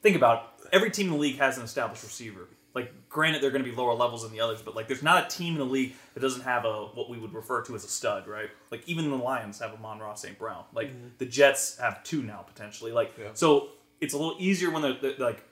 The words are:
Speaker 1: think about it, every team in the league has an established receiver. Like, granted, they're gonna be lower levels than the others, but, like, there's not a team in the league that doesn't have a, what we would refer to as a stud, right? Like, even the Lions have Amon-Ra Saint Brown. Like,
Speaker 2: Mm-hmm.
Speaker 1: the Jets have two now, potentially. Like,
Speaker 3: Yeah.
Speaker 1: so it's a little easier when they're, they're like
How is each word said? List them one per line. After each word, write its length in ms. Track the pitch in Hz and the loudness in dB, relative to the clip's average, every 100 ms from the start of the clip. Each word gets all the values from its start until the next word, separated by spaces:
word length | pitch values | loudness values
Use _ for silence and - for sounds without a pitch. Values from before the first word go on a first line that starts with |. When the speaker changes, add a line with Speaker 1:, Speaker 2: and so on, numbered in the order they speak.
Speaker 1:
think 120 | 214 | 6
about 380 | 170 120 113 - - | 8 6 6 0 -18
it, 60 | - | 2
every 180 | 190 214 | 4 4
team 160 | 208 190 | 0 0
in 60 | |
the 40 | 151 | 2
league 200 | 147 127 | 0 2
has 200 | 135 123 | 2 2
an 60 | |
established 400 | 117 - 113 107 | -6 -4 -4 -6
receiver. 440 | 110 - 113 95 87 - _ | -14 -12 -14 -14 -18 -20 _
Like, 180 | 127 120 - - | -8 -6 -10 -8
granted, 340 | 151 160 156 | 2 2 4
they're 80 | 135 | 2
gonna 140 | 135 | 2
be 80 | 123 | -2
lower 220 | 117 123 | 0 0
levels 280 | 117 120 117 | 4 2 0
than 80 | 113 | -10
the 100 | 110 | -2
others, 200 | 117 110 | -2 -2
but, 140 | 110 107 | -8 -8
like, 100 | 110 | -6
there's 140 | 131 | 0
not 220 | 151 175 | 6 6
a 120 | - - | 4 -6
team 180 | 170 | -2
in 40 | 160 | -2
the 40 | 131 | 0
league 280 | 135 127 - - | 0 -2 -6 -18
that 80 | - | -4
doesn't 220 | 131 127 | -2 -2
have 220 | 127 123 | -2 0
a, 200 | 113 107 107 | 0 -4 -6
what 140 | 117 - | -8 -8
we 100 | 120 | -8
would 140 | 113 | -10
refer 280 | 113 - 123 | -12 -4 -4
to 120 | 110 | -4
as 80 | 113 | -10
a 40 | 104 | -8
stud, 400 | - 117 101 95 | -4 -2 -2 -6
right? 220 | 107 107 - _ | -10 -10 -12 _
Like, 120 | 123 170 | -14 -6
even 240 | 165 151 | -2 -2
the 60 | 135 | -2
Lions 420 | 123 127 107 101 | -2 -4 -6 -10
have 120 | 113 | -10
Amon-Ra 420 | 110 110 107 107 | -10 -14 -12 -10
Saint 240 | 104 - 101 | -10 -14 -10
Brown. 260 | 110 90 92 | -10 -10 -10
Like, 160 | 113 113 | -6 -6
Speaker 2:
Mm-hmm. 180 | 127 123 - | -8 -18 -10
Speaker 1:
the 80 | 127 | -6
Jets 500 | 120 139 - - - | 8 8 8 -2 -2
have 260 | 120 101 | -4 -4
two 180 | - 156 | -6 -4
now, 200 | 113 101 87 | -4 -10 -16
potentially. 460 | - 104 - 117 | -16 -16 -12 -4
Like, 220 | 117 110 - | 0 -2 -4
Speaker 3:
Yeah. 100 | 107 | -12
Speaker 1:
so 360 | 110 165 143 135 - _ _ | 0 6 6 4 -16 _ _
it's 120 | 147 | -6
a 40 | 143 | -2
little 180 | 160 175 | -4 0
easier 320 | 185 190 175 | 2 2 2
when 120 | 156 | 2
they're, 100 | 143 127 | 0 0
they're 140 | 135 131 | -2 0
like 240 | 123 113 - | -2 -2 -14